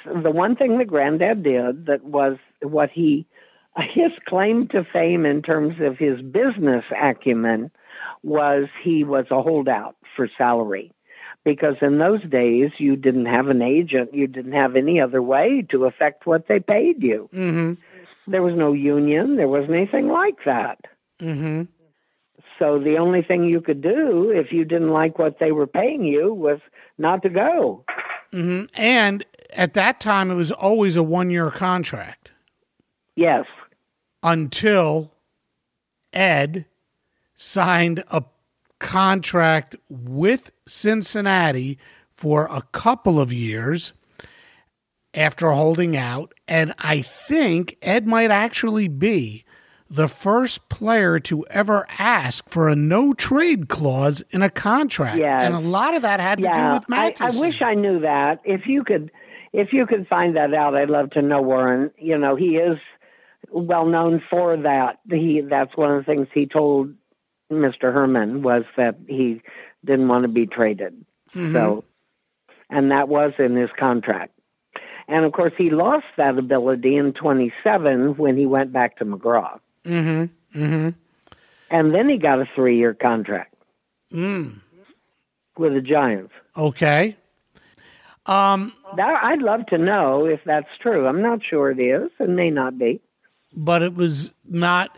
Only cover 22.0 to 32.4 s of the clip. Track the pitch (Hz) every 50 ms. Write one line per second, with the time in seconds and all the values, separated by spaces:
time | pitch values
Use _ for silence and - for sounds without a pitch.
22 | _ _ _ _ _ _ _ _ _ - - - 170 147 147 147 139 151 151 160
23 | 170 180 180 180 165 - 185 180 175 170 170 170 165 - 151 139 139 165 214 285
24 | 320 285 214 170 180 220 220 180 156 - - 170 160 156 165 170 165 156 160 156
25 | 160 160 160 - 165 156 151 - 165 160 156 151 147 139 - - 202 254 311 294
26 | 214 156 143 147 160 196 226 202 160 147 147 147 - - _ - - - _ -
27 | 151 160 180 185 185 196 175 185 214 294 339 339 233 135 101 92 - - - -
28 | - - - - - _ - 185 170 175 180 180 202 - - - 220 226 254 240
29 | 214 202 196 202 - _ _ - - - - - 180 175 - 202 190 220 262 -
30 | - 214 208 196 190 185 185 175 170 156 - - - 196 214 226 208 196 165 170
31 | 165 156 160 180 180 180 175 175 165 156 - - 190 185 185 180 170 - - 110
32 | 95 - - - _ - _ _